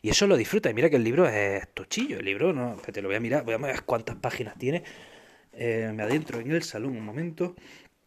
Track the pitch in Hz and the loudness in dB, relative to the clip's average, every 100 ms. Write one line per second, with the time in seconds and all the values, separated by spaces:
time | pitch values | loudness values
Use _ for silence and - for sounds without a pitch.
0 | 107 - 202 170 110 208 160 110 156 143 | 0 4 6 6 4 2 2 4 4 6
1 | 113 139 120 107 101 98 - - 95 - | 4 4 4 4 2 0 -4 -10 -6 -4
2 | 277 95 98 98 180 151 123 107 - 104 | -4 -4 -4 0 2 2 -2 -6 -10 -6
3 | 98 101 117 127 113 113 139 - - 117 | -2 -2 0 0 0 -2 -2 -4 0 -2
4 | 110 - 123 - 107 - 127 170 - - | -2 -6 -4 -4 -6 -4 -2 -2 -4 -14
5 | - - - - _ - 120 113 110 107 | -20 -20 -20 -20 _ -6 -2 0 -2 -2
6 | 107 147 156 117 120 165 160 107 131 120 | 0 0 -2 -6 -2 -2 -2 -6 -6 -6
7 | 107 117 170 160 180 - - - - _ | -6 -6 -6 -4 -6 -6 -18 -20 -20 _